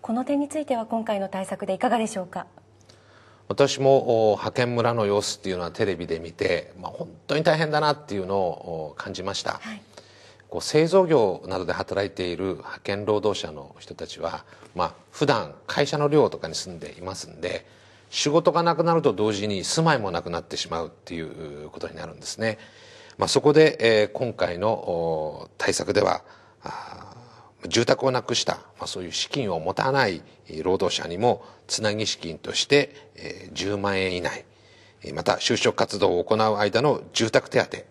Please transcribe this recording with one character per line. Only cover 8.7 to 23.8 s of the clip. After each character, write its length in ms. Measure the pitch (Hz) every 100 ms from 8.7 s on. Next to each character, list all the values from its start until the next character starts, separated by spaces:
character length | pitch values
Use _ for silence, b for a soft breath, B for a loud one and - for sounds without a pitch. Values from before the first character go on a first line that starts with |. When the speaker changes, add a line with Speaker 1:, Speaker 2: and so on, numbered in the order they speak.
| 82 76
Speaker 2:
お、 20 | -
感 180 | 101
じ 80 | 90
ま 120 | 95
し 80 | 98
た。 160 | - -
Speaker 1:
は 120 | 220
い。 60 | 214 - B B B B B -
Speaker 2:
こ 100 | 87
う、 20 |
製 260 | - 151 165
造 200 | 190 180
業 360 | 151 104 87 90
な 120 | 95
ど 60 |
で 80 | 87
働 340 | 87 95 90 101
い 40 |
て 180 | - 90
い 80 | 85
る 200 | 95 80
派 240 | - -
遣 240 | - 101
労 160 | 104 104
働 200 | 104 95
者 120 | 80
の 220 | 76 69 -
人 140 | -
た 120 | - 80
ち 140 | -
は、 240 | 80 78 B B B
ま 100 | 90
あ、 100 | 87 - _
普 160 | - 151
段 280 | 117 80 - -
会 200 | - 143
社 100 | 147
の 120 | 147
寮 200 | 147 110
と 100 | -
か 80 | 80
に 80 |
住 180 | 80 -
ん 60 | 85
で 140 | 73 78
い 40 |
ま 120 | 90
す 140 | 95 85
ん 120 | 80
で、 260 | 87 90 b b b b b
仕 180 | - 151
事 240 | 156 165
が 100 | 160
な 140 | 170 160
く 80 |
な 100 | 170
る 80 | 165
と 100 | 143
同 200 | 101 107
時 160 | 101 104
に 160 | 98
住 200 | 85 -
ま 100 | 160
い 40 | 139
も 140 | 101
な 100 | 85
く 80 | 87
な 100 | 85
っ 40 |
て 120 | - -
し 120 | -
ま 140 | 82
う 40 | 78
っ 40 |
て 260 | - - 85
い 40 |
う 460 | 80 - 78 73 76
こ 100 | -
と 80 | 82
に 80 | 80
な 100 | 82
る 80 |
ん 60 | 78
で 60 | -
す 120 | -
ね。 200 | 113 107 B B B B B -
ま 60 |
あ、 40 | 95
そ 120 | 139
こ 120 | 147
で、 240 | 147 156 -